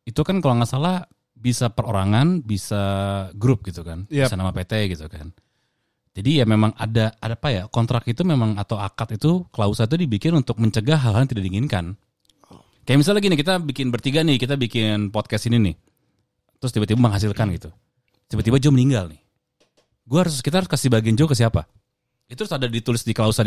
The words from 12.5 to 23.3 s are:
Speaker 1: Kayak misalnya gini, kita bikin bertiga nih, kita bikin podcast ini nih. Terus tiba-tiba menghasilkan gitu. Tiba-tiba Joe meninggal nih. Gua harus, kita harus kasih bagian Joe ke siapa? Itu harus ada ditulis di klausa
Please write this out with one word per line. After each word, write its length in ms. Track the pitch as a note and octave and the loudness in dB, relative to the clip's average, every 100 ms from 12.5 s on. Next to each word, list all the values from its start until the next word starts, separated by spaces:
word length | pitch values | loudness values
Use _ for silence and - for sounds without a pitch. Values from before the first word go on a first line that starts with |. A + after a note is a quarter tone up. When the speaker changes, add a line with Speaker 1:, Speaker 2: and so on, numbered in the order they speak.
| - _ _ | -20 _ _
Speaker 1:
Kayak 140 | - C#3 | 2 4
misalnya 160 | D3 G#3 | 4 2
gini, 120 | G3+ D#3 | 2 2
kita 160 | D3+ F#3 | 0 -2
bikin 260 | D#3 C3 C3 | -4 -4 -4
bertiga 320 | A#2 C#3 D3 | -2 -2 0
nih, 160 | D#3+ | 2
kita 240 | C3 B2+ C#3 | 2 0 -2
bikin 560 | A#2+ A#2 A2 G#2 G2+ | -2 0 0 0 -2
podcast 320 | G#2+ - G#2+ A#2 | -4 -4 -4 2
ini 160 | A#2 | 2
nih. 120 | G2 D#2 _ _ _ _ _ _ _ _ | 2 0 _ _ _ _ _ _ _ _
Terus 160 | B2 | -4
tiba-tiba 240 | A#2 G#2 A2 | -2 0 2
menghasilkan 480 | A#2+ F#2+ G#2 G2+ G#2 | 4 2 -2 0 -2
gitu. 160 | E2+ E2+ - _ _ _ _ _ | -4 -10 -20 _ _ _ _ _
Tiba-tiba 320 | - A#2 C3 | -2 2 4
Joe 140 | C#3+ | 4
meninggal 320 | C3 C3 A#2+ F2 | 4 4 2 -4
nih. 140 | D2+ _ _ _ _ _ _ _ _ | -14 _ _ _ _ _ _ _ _
Gua 240 | - C#3+ F3 | -2 0 0
harus, 160 | C#3 | -2
kita 160 | C#3+ F3+ | -2 -2
harus 80 | F#3 | 0
kasih 240 | D3 D3+ | 0 2
bagian 240 | A2+ A2 | 2 2
Joe 140 | A2 D#3 | 2 2
ke 80 | A#2+ | 4
siapa? 240 | A#2 F#2 - _ _ _ _ _ _ | 2 0 -4 _ _ _ _ _ _
Itu 160 | B2 | -12
harus 140 | G#3 C#3+ | -8 -4
ada 100 | B2 | -2
ditulis 380 | A#2 A#2+ A#2 - | -2 0 -2 0
di 80 | |
klausa 240 | G#2+ A2 | 0 2